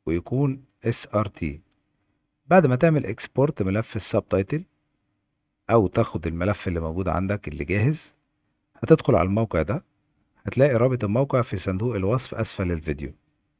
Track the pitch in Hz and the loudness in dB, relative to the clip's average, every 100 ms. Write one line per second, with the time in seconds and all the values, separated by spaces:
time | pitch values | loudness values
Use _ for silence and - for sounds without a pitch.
0 | - 85 - 127 143 131 - _ 113 - | -4 -4 -2 -2 -2 -4 -10 _ -6 -6
1 | - 107 104 - 80 71 _ _ _ _ | -4 -4 -4 -4 -8 -8 _ _ _ _
2 | _ _ _ _ - 185 147 127 165 151 | _ _ _ _ 2 4 4 4 4 2
3 | - - - - 143 - 95 101 - 107 | 0 -6 -6 0 0 0 -2 -2 -4 -8
4 | - 110 - 95 98 156 185 _ _ _ | -4 -2 0 0 0 -4 -8 _ _ _
5 | _ _ _ _ _ _ - 117 92 - | _ _ _ _ _ _ 2 2 4 0
6 | 113 85 82 82 92 101 - 85 80 82 | -2 -4 -6 -2 -2 -2 -4 -4 -4 -4
7 | 90 82 95 104 - 73 73 101 123 151 | -2 -2 -2 -4 -6 -8 -2 0 2 0
8 | - _ _ _ _ _ _ _ - 160 | -6 _ _ _ _ _ _ _ 4 4
9 | - 104 92 104 113 87 78 147 - _ | 6 4 4 0 0 0 0 -4 -8 _
10 | _ _ _ _ 101 117 143 117 127 123 | _ _ _ _ -4 2 4 4 2 2
11 | 110 113 139 131 113 98 98 92 120 107 | 0 0 0 0 0 -4 -4 -2 -2 -2
12 | 92 127 - - 110 - 90 85 76 71 | 0 -2 -4 -6 -6 -4 -2 -2 -4 -6
13 | 69 - _ _ _ _ | -8 -12 _ _ _ _